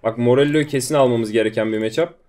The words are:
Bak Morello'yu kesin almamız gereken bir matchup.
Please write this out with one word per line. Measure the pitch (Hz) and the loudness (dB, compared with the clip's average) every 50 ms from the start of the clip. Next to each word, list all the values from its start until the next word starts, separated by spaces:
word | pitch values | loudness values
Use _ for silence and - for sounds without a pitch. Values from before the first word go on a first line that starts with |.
| - | -4
Bak | 113 113 120 | -4 -4 0
Morello'yu | 120 120 123 127 143 147 147 156 147 | 2 2 4 4 2 2 2 0 -2
kesin | 151 - 135 123 - 156 | 0 -4 -4 -4 -2 2
almamız | 147 135 127 123 117 113 107 107 | 2 2 2 2 0 -2 0 0
gereken | 113 107 110 107 117 110 110 110 | 0 0 0 -2 -2 -2 -2 -2
bir | 107 | -2
matchup. | 110 110 110 - 165 170 - _ _ | -4 -4 -2 -2 -2 -2 -4 _ _